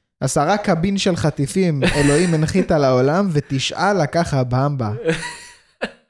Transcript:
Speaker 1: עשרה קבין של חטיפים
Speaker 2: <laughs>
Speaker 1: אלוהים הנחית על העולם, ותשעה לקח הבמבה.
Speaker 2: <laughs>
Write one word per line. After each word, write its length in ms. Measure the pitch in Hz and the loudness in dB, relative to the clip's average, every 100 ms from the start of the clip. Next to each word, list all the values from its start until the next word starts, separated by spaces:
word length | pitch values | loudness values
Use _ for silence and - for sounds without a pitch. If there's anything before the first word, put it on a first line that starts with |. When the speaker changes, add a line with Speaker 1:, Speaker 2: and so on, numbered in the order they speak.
| _ _ | _ _
Speaker 1:
עשרה 380 | 131 160 147 208 | -2 0 0 0
קבין 400 | - 160 190 196 | 0 0 0 0
של 180 | 196 170 | 0 0
חטיפים 680 | 151 147 139 190 180 147 175 | -2 -2 -2 0 0 2 0
Speaker 2:
<laughs> 120 | 147 | 2
Speaker 1:
אלוהים 360 | 143 147 180 | 4 4 2
הנחית 380 | 160 156 190 180 | 0 0 0 2
על 120 | 165 | 2
העולם, 460 | 135 127 131 170 202 | 2 2 2 2 0
ותשעה 640 | 147 - 135 - - 190 | -2 -2 -4 -4 -2 0
לקח 400 | 202 147 170 170 | 0 0 -2 0
הבמבה. 600 | 143 127 123 143 139 107 110 | -2 0 0 0 -2 -4 -4
Speaker 2:
<laughs> 40 | 160 160 - - - - _ _ 311 - | -4 -4 -6 -14 -18 -20 _ _ -10 -10